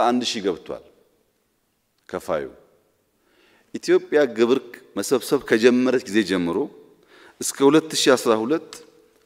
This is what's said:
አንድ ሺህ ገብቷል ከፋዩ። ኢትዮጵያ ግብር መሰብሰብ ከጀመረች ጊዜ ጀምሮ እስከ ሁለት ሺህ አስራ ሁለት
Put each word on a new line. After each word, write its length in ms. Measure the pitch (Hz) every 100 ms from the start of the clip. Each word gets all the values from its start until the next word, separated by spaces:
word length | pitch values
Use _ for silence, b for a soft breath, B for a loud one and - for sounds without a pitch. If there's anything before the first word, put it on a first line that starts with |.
አንድ 180 | 120 123
ሺህ 180 | 117 117
ገብቷል 420 | 95 82 - 64 - _ _ _ _ _ _ _ _ _ _ _ -
ከፋዩ። 380 | 90 - 80 65 - _ _ _ _ _ _ b b b b b
ኢትዮጵያ 460 | - - 175 180 147 139
ግብር 280 | 110 117 131 - - -
መሰብሰብ 460 | 101 101 127 - 139
ከጀመረች 580 | - 117 123 123 127 127
ጊዜ 140 | - 104
ጀምሮ 340 | 90 92 85 90 147 - - _ b b b b
እስከ 180 | - -
ሁለት 280 | 139 156 156
ሺህ 200 | 147 143
አስራ 200 | 127 120 110
ሁለት 340 | 117 160 - - - _ _ _